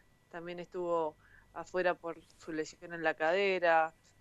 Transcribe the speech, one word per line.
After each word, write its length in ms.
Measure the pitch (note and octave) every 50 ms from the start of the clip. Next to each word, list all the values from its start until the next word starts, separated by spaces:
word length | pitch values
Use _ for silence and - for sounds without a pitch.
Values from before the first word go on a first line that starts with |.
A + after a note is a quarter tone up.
| _ _ _ _ _ _
también 300 | - E3+ E3 F3 F3 F3
estuvo 580 | F3 - - F#3 F3 F3 E3+ E3 D#3+ D#3 D#3 - _ - - - - _ -
afuera 420 | E3 E3 - - F#3 F3+ F3+ E3+
por 240 | - - E3 E3 E3 E3 _ _ -
su 140 | - -
lesión 420 | D#3+ D#3 D#3 - - - F3 E3+ E3+
en 100 | E3+ D#3+
la 100 | D#3+ D#3
cadera. 800 | - D#3 D#3+ F3 G3 G3+ G3 F#3+ F3+ E3+ E3+ E3 E3 D#3+ D#3+ E3 _ _ _ _ _